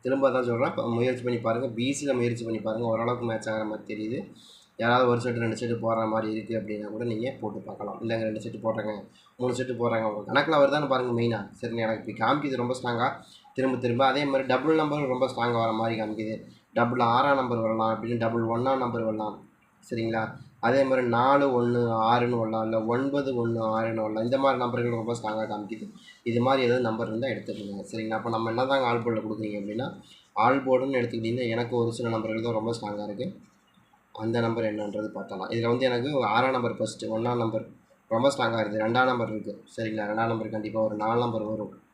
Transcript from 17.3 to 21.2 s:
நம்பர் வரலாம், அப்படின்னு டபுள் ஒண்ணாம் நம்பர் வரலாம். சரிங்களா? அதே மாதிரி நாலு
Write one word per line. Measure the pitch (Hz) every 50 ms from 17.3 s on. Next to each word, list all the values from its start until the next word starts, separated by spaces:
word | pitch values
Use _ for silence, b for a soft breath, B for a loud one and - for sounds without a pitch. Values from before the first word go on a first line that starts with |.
| 139 135
நம்பர் | 127 120 120 113 113
வரலாம், | 110 110 113 110 110 110
அப்படின்னு | 107 110 117 120 117 113
டபுள் | 113 117 117 117 113 117
ஒண்ணாம் | 117 127 135 135 131 127
நம்பர் | 120 113 120 113 110
வரலாம். | 110 110 110 107 101 - - - _ _ _ _ _ _ - -
சரிங்களா? | 127 113 113 113 113 113 110 107 - B B B B _ - 117
அதே | 127 139 135 131
மாதிரி | 131 127 123 120 120
நாலு | 120